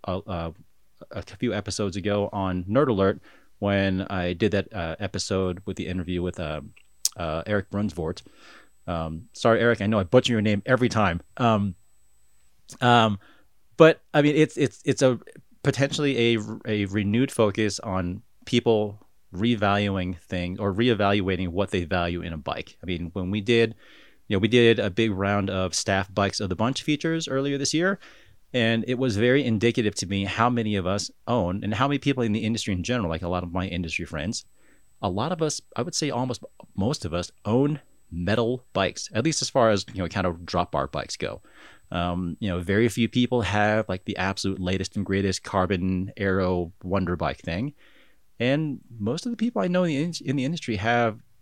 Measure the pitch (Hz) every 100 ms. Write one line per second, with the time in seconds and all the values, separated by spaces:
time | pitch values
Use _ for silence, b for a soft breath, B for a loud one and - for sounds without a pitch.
0 | - 92 104 87 82 80 - _ - -
1 | - - - - 127 101 101 - 101 95
2 | 101 104 101 104 95 90 90 117 143 101
3 | 95 107 b b b - 101 101 95 95
4 | 95 95 90 90 104 98 - 104 82 80
5 | 101 98 - 95 92 90 98 95 - 92
6 | 85 87 90 87 78 76 71 - - _
7 | - - 82 80 - 104 - 101 104 85
8 | 80 92 - B B B B _ - 85
9 | 80 80 - - 120 113 117 113 98 110
10 | 92 127 123 113 104 101 - 127 123 117
11 | 98 85 - - 120 110 101 90 _ _
12 | _ _ _ - - _ - - 123 120
13 | 110 101 b b b _ _ - 160 156
14 | _ 151 147 147 156 - 139 - - 120
15 | 131 120 - - - - 143 131 139 -
16 | 143 123 117 113 107 110 - 107 101 101
17 | 101 110 131 - 107 98 107 - 113 92
18 | 90 90 - _ - 120 117 110 104 104
19 | - - - 87 117 113 101 101 104 98
20 | 92 85 - 92 90 92 101 95 123 107
21 | 101 104 92 90 90 85 98 95 82 90
22 | 87 87 82 82 - - - - 87 87
23 | 85 98 92 104 104 117 113 113 b b
24 | b b - 98 107 123 117 110 104 92
25 | 113 95 98 101 98 95 92 - - 98
26 | 92 98 98 - 101 87 113 135 - 147
27 | 160 165 160 135 139 139 139 156 180 196
28 | B B B B _ 127 113 117 113 123
29 | 131 101 120 135 123 110 117 117 104 -
30 | 90 98 98 95 117 120 110 101 90 101
31 | - - - 120 87 95 104 110 139 143
32 | 139 127 117 107 110 113 - 92 87 123
33 | 92 82 87 90 90 90 92 87 82 -
34 | 85 78 85 120 - b b b b -
35 | 104 92 139 175 156 - - - 160 -
36 | 147 120 127 120 - - - - 101 151
37 | 95 85 87 - 101 120 147 151 - _
38 | - 82 87 113 113 127 - - 95 -
39 | - 107 156 147 - 139 113 101 - 95
40 | 85 98 90 85 87 87 85 76 69 73
41 | - - - - B B B B B 90
42 | 87 90 87 - 104 90 90 98 117 -
43 | 113 123 120 123 92 104 104 107 110 95
44 | - - 92 98 98 95 90 95 92 -
45 | 95 98 98 90 - 101 92 95 92 92
46 | 95 - 101 95 92 90 87 - 92 98
47 | 90 85 80 67 - 85 139 - b b
48 | b b b - 120 143 156 127 - 120
49 | 104 147 247 233 233 226 185 180 175 139
50 | 170 165 - 143 131 170 - 104 110 120
51 | 117 107 - -